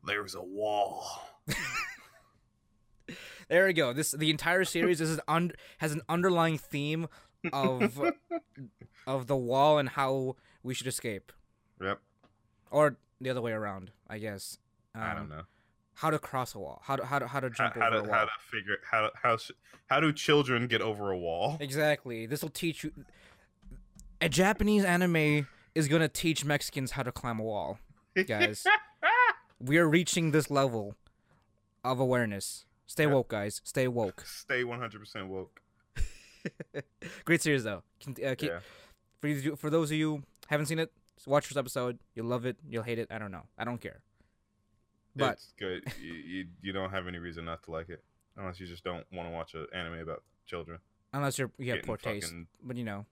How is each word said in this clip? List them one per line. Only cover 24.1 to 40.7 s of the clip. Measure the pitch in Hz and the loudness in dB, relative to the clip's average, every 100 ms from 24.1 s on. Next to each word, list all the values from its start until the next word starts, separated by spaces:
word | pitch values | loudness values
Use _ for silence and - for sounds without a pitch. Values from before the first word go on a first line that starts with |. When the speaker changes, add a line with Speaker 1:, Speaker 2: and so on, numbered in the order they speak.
| - | -2
Speaker 2:
A | 165 | 0
Japanese | 139 190 214 208 208 196 | 4 4 4 4 6 6
anime | 175 180 165 151 147 143 - _ - | 4 4 4 4 4 0 -10 _ 0
is | 147 | 4
gonna | 160 156 | 4 4
teach | - 170 156 143 | 2 0 0 2
Mexicans | 147 - - 131 | 0 0 -4 -4
how | - | -4
to | 127 | -4
climb | - 127 113 | -6 -6 -4
a | |
wall, | 110 104 78 98 - - _ - 202 | -2 -2 -4 -6 -12 -20 _ -2 0
guys. | 107 349 214 359 | 2 0 0 2
Speaker 1:
<laughs> | 415 - _ 320 466 494 - _ _ | 2 2 _ 2 4 4 2 _ _
Speaker 2:
We | 127 151 | 2 4
are | 170 | 6
reaching | 160 175 - 165 | 4 4 2 4
this | 151 143 | 2 2
level | 143 135 117 104 - _ _ _ _ _ _ _ _ 127 | 2 2 0 -6 -12 _ _ _ _ _ _ _ _ -2
of | 127 | 2
awareness. | 131 127 117 101 - - - _ _ | 4 4 2 -2 -6 -10 -16 _ _
Stay | - 151 | 2 4
Speaker 1:
Yeah. | |
Speaker 2:
woke, | 139 120 | 4 2
guys. | 110 104 - | -2 -2 -4
Stay | - - 127 | -6 0 2
woke. | 120 107 - - | 2 -2 -4 -14
Speaker 1:
Stay | - - 127 123 | -14 -4 -2 0
one | 120 | -4
hundred | 117 107 | -8 -10
percent | 104 110 95 | -14 -10 -8
woke. | 95 92 - _ _ _ - - - - - | -8 -10 -14 _ _ _ -2 -2 -2 -20 -12
Speaker 2:
<laughs> | - _ - 143 - _ - - - | -12 _ -12 -12 -12 _ -16 -12 2
Great | 165 | 2
series, | - 139 | 4 2
though. | 110 98 - _ | 0 -6 -10 _
Can, | - 131 139 | -14 -6 -4
uh, | 131 | -2
keep, | 151 | -4
Speaker 1:
Yeah. | - - - - _ _ _ | -6 -10 -20 -20 _ _ _
Speaker 2:
for | 147 | -4
you, | 147 135 147 | -2 -2 -4
for | 151 | 0
those | 160 156 | 0 2
of | 156 | 0
you | 156 151 139 _ - | 0 -2 -8 _ -2
haven't | 147 | -2
seen | 147 | 0